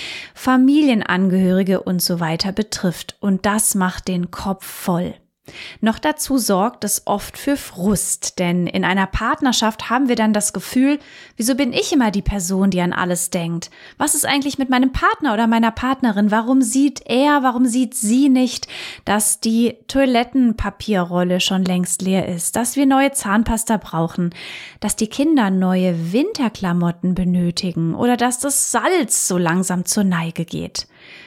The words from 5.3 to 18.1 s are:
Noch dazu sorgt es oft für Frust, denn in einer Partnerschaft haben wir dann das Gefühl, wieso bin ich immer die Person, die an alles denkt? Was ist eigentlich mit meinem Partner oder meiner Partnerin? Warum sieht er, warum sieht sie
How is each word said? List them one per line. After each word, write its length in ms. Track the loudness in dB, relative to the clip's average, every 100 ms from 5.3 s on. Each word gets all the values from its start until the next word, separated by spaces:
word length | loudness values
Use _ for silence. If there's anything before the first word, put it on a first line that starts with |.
| _ -20 -18 -18 -4
Noch 160 | -2 0
dazu 400 | -2 -2 -2 -2
sorgt 460 | 2 2 0 -2
es 240 | -6 -4 -2
oft 280 | -4 -4 -8
für 220 | -4 -4
Frust, 800 | -4 -4 0 0 -2 -6 -8 -4
denn 300 | 0 0 0
in 180 | 0 0
einer 220 | 0 0
Partnerschaft 800 | -2 -2 0 0 2 0 -2 -4
haben 180 | 0 2
wir 80 | 2
dann 160 | 2
das 220 | 2 -2
Gefühl, 460 | -6 -4 2 2 0 -4 -20 -20 -6
wieso 180 | -2 0
bin 180 | 0
ich 180 | 0 0
immer 200 | 2 2
die 100 | 0
Person, 480 | -2 -4 -2 0 2
die 120 | 2
an 120 | 0
alles 380 | 0 0 -2 -2
denkt? 400 | -4 -4 -6 -8 -16 -20 -4
Was 160 | -2
ist 140 | 0 0
eigentlich 320 | 0 -2 -4
mit 100 | 0
meinem 220 | 2 2
Partner 420 | 2 0 0 0
oder 140 | 2 2
meiner 240 | 2 2
Partnerin? 580 | 0 -4 0 0 2 2
Warum 320 | 2 2 2
sieht 400 | 2 2 2 0 -2
er, 340 | 2 4 4
warum 240 | 2 2 2
sieht 300 | 2 -2 -2
sie 340 | 0